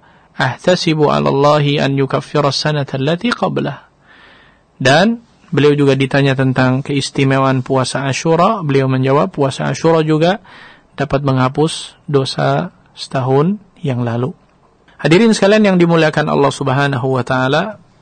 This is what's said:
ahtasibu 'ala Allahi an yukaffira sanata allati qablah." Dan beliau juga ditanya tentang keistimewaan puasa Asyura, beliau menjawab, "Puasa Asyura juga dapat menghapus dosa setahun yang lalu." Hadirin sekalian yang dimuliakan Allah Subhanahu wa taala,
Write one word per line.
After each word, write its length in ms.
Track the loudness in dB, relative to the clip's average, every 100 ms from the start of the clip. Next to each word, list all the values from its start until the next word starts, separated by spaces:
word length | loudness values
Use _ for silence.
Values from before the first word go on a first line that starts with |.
| _ _ _ -6
ahtasibu 720 | -6 -2 0 0 0 0 2
'ala 240 | 2 0
Allahi 480 | 2 2 2 2 0
an 160 | -2 -2
yukaffira 560 | -2 -4 -4 -2 0
sanata 480 | -2 -4 -4 -4 -4
allati 320 | -4 -2 -4
qablah." 560 | -2 -4 -4 -6 -8 _ _ _ -20 -20 -20 _ _ _ -4
Dan 440 | 2 4 2 0 _ _ -6
beliau 240 | 2 2
juga 200 | 4 2
ditanya 420 | 2 0 2 2 2
tentang 460 | 0 2 2 0 -2
keistimewaan 760 | -4 -4 0 0 2 2 0 0
puasa 400 | -2 -2 -4 -4
Asyura, 560 | -4 0 2 2 0
beliau 300 | -2 0 0
menjawab, 400 | 0 2 2 0
"Puasa 380 | -2 -4 -2 -6
Asyura 320 | 0 2 2 2
juga 380 | 2 2 0 -6 -20 -20 -20 _
dapat 300 | -8 -4 -2
menghapus 760 | 0 0 0 0 -2 -4 -14 -18 -2
dosa 680 | -2 -2 -2 -2 -2 -4 _ _
setahun 640 | -18 -8 -4 0 2 2 -2 -10 -8
yang 220 | -6 -4
lalu." 320 | -4 -4 -6 -8 _ _ _ _ _ -6
Hadirin 340 | 2 4 4
sekalian 400 | 4 2 4 4
yang 40 | 2
dimuliakan 480 | 2 2 2 0 -2
Allah 220 | 0 0
Subhanahu 640 | -2 -4 -2 -2 -2 -2 -4
wa 80 | -2
taala, 540 | -2 0 -2 -4 -10 _ _